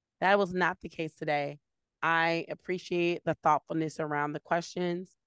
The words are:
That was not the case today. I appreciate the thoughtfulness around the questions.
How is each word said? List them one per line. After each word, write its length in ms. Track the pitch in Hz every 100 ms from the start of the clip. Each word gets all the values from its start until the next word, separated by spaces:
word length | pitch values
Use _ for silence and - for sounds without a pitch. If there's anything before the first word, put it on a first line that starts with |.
| _ -
That 180 | 180 202
was 140 | 190
not 260 | 180 170 185
the 80 | 170
case 260 | - 160 -
today. 440 | 156 147 143 147 _ _ _ -
I 440 | 160 165 165 165 -
appreciate 760 | - - 185 - 175 170 175 -
the 100 | 151
thoughtfulness 640 | 160 147 - 160 156 -
around 340 | 156 147 147
the 60 | 151
questions. 800 | - 170 - - 180 175 185 _